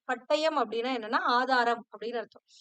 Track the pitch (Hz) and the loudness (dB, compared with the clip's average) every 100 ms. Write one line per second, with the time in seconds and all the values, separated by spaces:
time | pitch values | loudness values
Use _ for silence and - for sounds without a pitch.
0 | - 247 - 302 311 294 220 226 240 254 | -6 -6 0 2 2 0 -2 -2 -2 -4
1 | 214 285 339 247 262 254 233 233 - 208 | -2 -2 2 2 4 2 2 0 -6 -10
2 | 214 233 214 - _ - | -6 -6 -8 -14 _ -20